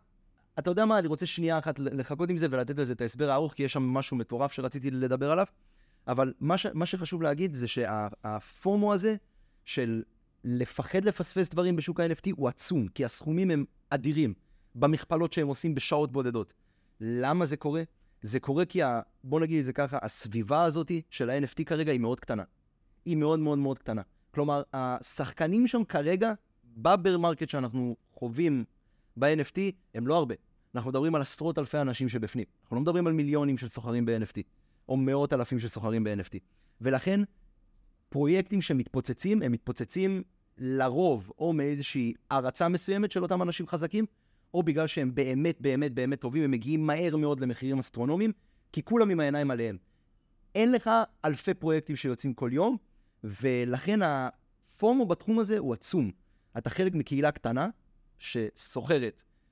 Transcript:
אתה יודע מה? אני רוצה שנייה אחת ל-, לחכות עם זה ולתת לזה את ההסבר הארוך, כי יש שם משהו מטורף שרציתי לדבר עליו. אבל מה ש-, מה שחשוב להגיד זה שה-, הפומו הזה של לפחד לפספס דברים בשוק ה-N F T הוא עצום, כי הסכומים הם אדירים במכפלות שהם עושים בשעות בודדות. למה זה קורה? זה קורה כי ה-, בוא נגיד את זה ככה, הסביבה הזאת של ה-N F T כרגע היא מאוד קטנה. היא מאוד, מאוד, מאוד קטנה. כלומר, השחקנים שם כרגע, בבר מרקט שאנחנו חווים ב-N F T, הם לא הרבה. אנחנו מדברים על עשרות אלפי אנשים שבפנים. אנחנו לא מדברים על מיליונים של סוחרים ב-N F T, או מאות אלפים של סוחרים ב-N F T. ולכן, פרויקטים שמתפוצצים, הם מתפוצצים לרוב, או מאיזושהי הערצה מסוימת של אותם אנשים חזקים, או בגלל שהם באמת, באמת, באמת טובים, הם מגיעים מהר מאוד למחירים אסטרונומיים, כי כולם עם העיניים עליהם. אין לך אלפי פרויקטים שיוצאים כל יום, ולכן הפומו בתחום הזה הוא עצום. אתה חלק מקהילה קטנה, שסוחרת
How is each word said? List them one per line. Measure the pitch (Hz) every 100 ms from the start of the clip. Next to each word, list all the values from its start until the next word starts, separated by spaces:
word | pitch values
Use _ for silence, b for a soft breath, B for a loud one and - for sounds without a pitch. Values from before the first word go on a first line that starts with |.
| _ _ _ _ _ -
אתה | 180
יודע | 180
מה? | 220 214
אני | 165
רוצה | 151 180
שנייה | - 165 160
אחת | 160 139
ל-, | 135 135
לחכות | 127 147 175
עם | 175
זה | 156
ולתת | 131 123 143
לזה | 127
את | 120
ההסבר | 117 123 147
הארוך, | 135 156
כי | -
יש | 135
שם | 143
משהו | 127 131 135 127
מטורף | 110 120 139
שרציתי | - 131 143 135
לדבר | 131 127 131 143
עליו. | 165 196 _ _ _ _ _ -
אבל | 127 131 -
מה | 143 185
ש-, | 208
מה | 156 165
שחשוב | 185 165 175
להגיד | 160 147 185
זה | 135 120
שה-, | 123 110 107 104 -
הפומו | 110 107 - - 185 208 208
הזה | 202 214 214 - _ _ _
של | - - 120 113 - _ _ _
לפחד | 123 123 123 - - 190
לפספס | 208 - 180 190 180
דברים | 160 180 170
בשוק | 151 165
ה-N | 170
F | 160
T | 202 175
הוא | 127
עצום, | - - 170 98
כי | -
הסכומים | 123 - 151 165 190
הם | 156 139 _ _
אדירים | 143 127 151 135 92 _ - _
במכפלות | 120 143 156 - 160 165
שהם | 175 143
עושים | 135 165
בשעות | 139 - 147 151
בודדות. | 131 123 117 98 _ _ _ _ -
למה | 110 120 131 170 160
זה | 147
קורה? | 147 156 165 _ _ _
זה | 107 127
קורה | - 143
כי | 180 185
ה-, | 139 117 - _
בוא | 131 151
נגיד | 160 160
את |
זה | 127
ככה, | 131 139 139
הסביבה | 110 - 110 113 104 147
הזאת | 170 156 151 170 -
של | - 120
ה-N | 139
F | 139 -
T |
כרגע | 156 156 156
היא | 127
מאוד | 117 127
קטנה. | - 110 - _ _ _ _ _
היא | 165 160
מאוד, | 147 160
מאוד, | 151 147
מאוד | 135 135
קטנה. | - 110 95 _ _
כלומר, | - 147 143 143
השחקנים | 135 127 123 - - 131 - 160 214 247
שם | 233
כרגע, | 220 220 151 185 226 208 _ _
בבר | 120 113 147 196 180 175
מרקט | 170 156 151
שאנחנו | 147 127 127 123 113 _
חווים | - 123 117 170 135 113 _ _ _ _ -
ב-N | 139 156 139
F |
T, | - 196 190 _
הם | 110 120
לא | 170
הרבה. | 135 98 _ _ _
אנחנו | 123 127
מדברים | 131 156
על | 160
עשרות | 135 - 160 156
אלפי | 139 151
אנשים | 139 117 127
שבפנים. | 117 107 127 101 _
אנחנו | _ 117
לא |
מדברים | 156 175 170
על |
מיליונים | 160 143 147 143 127
של | 123
סוחרים | 123 117 120 117
ב-N | 113
F | 107
T, | - - _ _ _ -
או | 131
מאות | 131 139 143
אלפים | 135 120 123
של | 113
סוחרים | - 107 113
ב-N | 107 101
F | 95
T. | 95 - _ _ -
ולכן, | 123 131 - 202 202 _ - _ _ _ _ _ _
פרויקטים | 143 147 185 190 202
שמתפוצצים, | - 139 120 127 - 120 190 214
הם | 147
מתפוצצים | 117 - - 117 185 190 190 - _ _ -
לרוב, | 131 131 131 135 180 120 95 -
או | 165
מאיזושהי | 160 143 143 139 135 117 - -
הערצה | 135 127 - 170
מסוימת | 175 - 196 208
של | 185
אותם | 180 180
אנשים | 175 165 165
חזקים, | 170 165 208 220 _ _ _ _
או | 175
בגלל | 165 151 160
שהם | - 131
באמת, | 123 131 131 160 -
באמת, | 131 131 147
באמת | 123 127 139
טובים, | 123 147
הם | 143
מגיעים | 123 117 156 156
מהר | 151 175 156
מאוד | 147 139
למחירים | 127 117 131 135
אסטרונומיים, | 123 117 123 165 220 - _ _ _
כי | -
כולם | - 233 214
עם | 175
העיניים | 147 147 143
עליהם. | 123 113 98 - _ _ _ _ _ _
אין | 202 233
לך | 247 220 226 220 _
אלפי | 156 143 -
פרויקטים | 180 156 156 151 139
שיוצאים | 135 120 139
כל | 120 120
יום, | 131 208 254 - _ _ _
ולכן | 110 98 131 123 120 123 175 208
הפומו | 175 139 127 - _ _ _ - 214 262 214
בתחום | 175 - 226
הזה | 208 214
הוא | 135
עצום. | 113 - 185 110 - _ _ _ 117
אתה | 120
חלק | - 190
מקהילה | 170 - 139 147
קטנה, | - 117 123 185 - _ _ _ _
שסוחרת | - 120 107 - - 131 117 151 117 - _ _ _